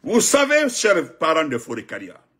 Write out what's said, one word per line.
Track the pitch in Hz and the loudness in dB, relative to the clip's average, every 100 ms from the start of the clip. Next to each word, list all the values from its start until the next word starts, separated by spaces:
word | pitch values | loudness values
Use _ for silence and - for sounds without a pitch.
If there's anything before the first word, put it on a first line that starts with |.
Vous | - 233 | 2 2
savez, | - 277 277 294 294 | 4 2 4 2 2
chers | - 214 190 139 - | 0 0 0 -4 -4
parents | 160 160 156 | 0 0 0
de | 120 | -4
Forêt | - 113 | -6 -10
Karia, | - 104 98 87 _ | -10 -14 -14 -20 _